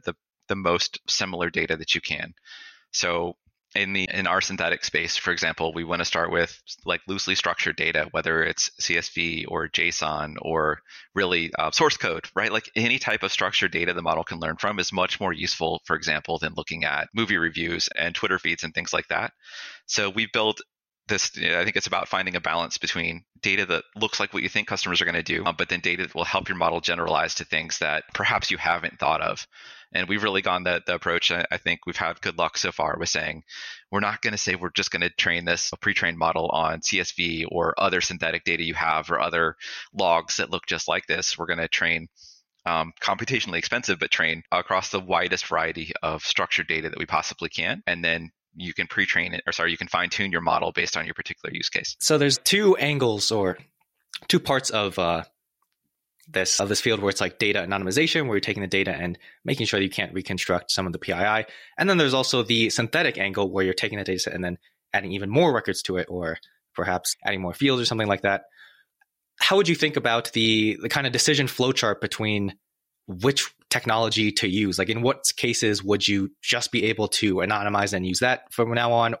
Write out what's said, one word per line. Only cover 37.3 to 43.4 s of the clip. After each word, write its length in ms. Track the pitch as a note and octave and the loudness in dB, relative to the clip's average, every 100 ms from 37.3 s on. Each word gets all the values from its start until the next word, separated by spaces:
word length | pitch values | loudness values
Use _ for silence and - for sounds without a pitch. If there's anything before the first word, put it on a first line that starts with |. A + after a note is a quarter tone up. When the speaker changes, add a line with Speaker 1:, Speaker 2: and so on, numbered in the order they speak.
| D#2+ E2 | -2 -2
Speaker 1:
or 280 | F2 E2 - | 0 0 2
other 220 | G2 F2+ | 2 2
synthetic 440 | - F2+ D#2+ E2 | 0 -2 -2 -2
data 200 | - E2+ | -2 -2
you 120 | E2+ D#2+ | -2 -2
have 340 | E2 D#2 D#2 | 0 0 0
or 80 | D#2+ | 0
other 360 | E2 E2+ E2 - - - - | 2 2 0 -2 -12 -12 -10
logs 440 | - F#2 E2+ D#2+ - | 0 4 4 2 -4
that 140 | - | -2
look 160 | F2 - | -4 -4
just 200 | E2 - | -4 0
like 200 | E2+ - | -2 0
this. 300 | F2 F2+ - | -2 -2 -2
We're 100 | E2+ | -2
gonna 200 | E2+ E2 | -2 0
train, 400 | - E2+ E2+ E2 _ - - _ _ F2 | 0 0 0 -4 _ -20 -20 _ _ -2
um, 280 | E2 E2 - | 0 -2 -4
computationally 560 | - F#2+ A#2 B2+ | -2 -2 -2 -2